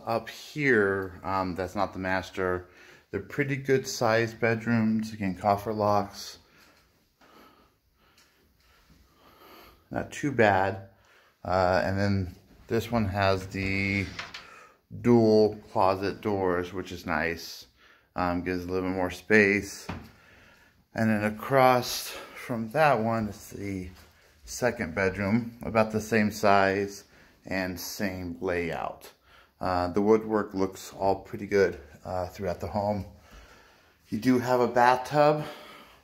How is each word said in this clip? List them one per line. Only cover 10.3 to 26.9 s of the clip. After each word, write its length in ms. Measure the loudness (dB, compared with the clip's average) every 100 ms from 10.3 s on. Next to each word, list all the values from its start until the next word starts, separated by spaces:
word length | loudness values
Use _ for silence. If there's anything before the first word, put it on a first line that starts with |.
bad. 560 | 4 6 6 2 -2 -12 _ _ _ _ _
Uh, 380 | -2 2 4 2
and 140 | 2 0
then 360 | 0 0 -2 -10 _ -20 -4
this 240 | -4 -2
one 140 | -2
has 420 | -2 2 2 2 -2
the 580 | -4 -2 -2 0 -2 -2 -8 -14 -16 -20 -20 -20 _ _ -2
dual 560 | 4 6 8 6 6 2 -4
closet 520 | 2 4 4 -2 -2
doors, 500 | -2 0 2 0 -2
which 200 | -8 -10
is 120 | -10
nice. 600 | -4 -2 -2 -4 -10 -16 -20 _ -20 _ _
Um, 280 | -4 -2 -2
gives 220 | -2 -6
a 40 | -4
little 200 | -4 -2
bit 80 | -2
more 140 | -4
space. 760 | -6 4 6 6 2 -2 -12 -12 -14 -14 _ _ -20 -20 _ _ _ _
And 160 | -2 0
then 140 | 2
across 840 | 0 -4 0 4 6 4 0 -8 -8 -12 -16
from 360 | -16 -8 -6 -4
that 280 | 2 4 4
one 300 | 0 -2 -4
is 220 | -8 -16
the 400 | -10 -8 -6 -8 -14 -20 _ _ _ -14
second 480 | -2 -2 -2 -6
bedroom, 640 | -2 -2 0 0 0 -2 -10
about 300 | -2 0 2
the 80 | -2
same 300 | 0 2 2
size 760 | 2 4 6 4 2 -4